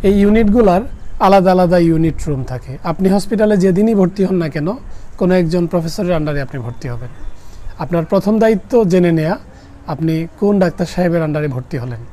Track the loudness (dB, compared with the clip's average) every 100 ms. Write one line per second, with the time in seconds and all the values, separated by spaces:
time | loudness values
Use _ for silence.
0 | 2 4 4 4 4 4 4 2 -2 -10
1 | -8 0 4 6 6 4 4 4 4 2
2 | 0 -2 -4 -4 -6 -10 -10 -10 -6 -2
3 | 2 2 0 0 2 4 4 4 2 2
4 | 2 0 0 0 -2 -4 -4 -6 -10 -14
5 | -12 -2 2 2 2 0 0 -2 -4 -4
6 | -2 -2 -2 -4 -6 -8 -10 -10 -8 -8
7 | -10 -10 -10 -10 -14 -12 -12 -8 -4 -4
8 | 0 0 2 2 2 0 0 0 4 4
9 | 4 2 0 -4 -8 -20 -20 -20 -12 -4
10 | -2 -2 -6 -2 0 2 0 -2 -6 -2
11 | 0 0 -2 -2 -4 -6 -8 -8 -8 -10
12 | -14